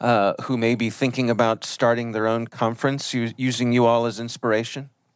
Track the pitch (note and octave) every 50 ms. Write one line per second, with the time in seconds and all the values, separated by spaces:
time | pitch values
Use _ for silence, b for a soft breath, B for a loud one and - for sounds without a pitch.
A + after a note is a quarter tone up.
0 | - A#2+ A#2+ G#2 G2+ G2 - - - - B2+ A2+ A#2 A2+ A#2+ G#2+ A#2 A2 - -
1 | C#3 B2+ A#2+ C3 B2+ A#2 A2+ G#2 A#2 A2+ A2+ - - - - - B2+ A#2 A#2 A#2+
2 | A#2 A#2 A2 A2 A2 A2+ A2+ A#2 A2 - - - A#2+ A2+ A#2 - - C3+ C#3 C#3
3 | - - - A#2+ A#2 A2+ - - B2+ C3 A#2+ A#2 B2 A#2+ A#2+ B2 A#2+ A#2 A#2 A#2
4 | A#2 A#2 G2+ G#2+ A#2 A#2+ - - - A#2 G#2+ A2 A#2 - - C3+ C#3+ C3+ _ _
5 | _ _ _